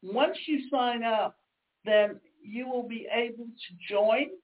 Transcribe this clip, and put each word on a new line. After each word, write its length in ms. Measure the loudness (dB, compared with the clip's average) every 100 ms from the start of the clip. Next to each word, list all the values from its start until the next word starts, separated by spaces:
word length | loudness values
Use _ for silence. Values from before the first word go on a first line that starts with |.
Once 340 | -4 2 2 0 -2
you 220 | -2 0
sign 320 | 0 0 0
up, 340 | 0 0 0 -4 _ _ _ _
then 360 | 4 6 6 0 _ _
you 260 | -12 -8 -4
will 180 | -4 -4
be 200 | -8 -4
able 340 | -2 -2 -4 -14
to 460 | -14 -18 -14 -4
join 320 | 2 4 2 0 -8